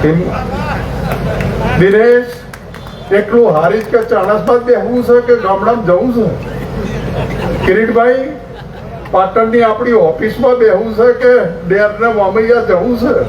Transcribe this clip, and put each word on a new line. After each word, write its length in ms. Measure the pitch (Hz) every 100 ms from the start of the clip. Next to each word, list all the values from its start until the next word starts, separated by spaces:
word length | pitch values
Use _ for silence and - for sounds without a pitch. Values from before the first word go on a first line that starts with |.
| 151
એમ 100 | 165 185 - - - - - - - - - - - - - - 175
દિનેશ, 520 | 190 208 233 240 247 - - - - - - - -
એકલું 380 | 202 208 240 214
હારીજ 320 | 151 165 214 -
કે 80 | 233 -
ચાણસમાં 480 | 208 185 208 180 240
જ 20 | 240
બેહવું 340 | 220 202 247 240
છે 80 | 240 240
કે 80 | 233 196
ગામડામાં 400 | 196 208 233 175
જવું 240 | 180 247
છે? 120 | 233 185 117 - - - - - - - - - - - -
કિરીટભાઈ, 640 | 185 202 226 226 240 262 277 302 - 220 - - - - -
પાટણની 520 | 185 190 226 226 233 226
આપણી 300 | 220 240 226
ઓફિસમાં 560 | 160 - 214 - 247 247
બેહવું 340 | 220 196 226 208
છે 100 | 247 240
કે 100 | 247 247 165 170 175
ડેરને 400 | 196 208 208 233 214
વામૈયા 500 | 190 208 226 240 208
જવું 260 | 180 247 233
છે? 140 | 247 -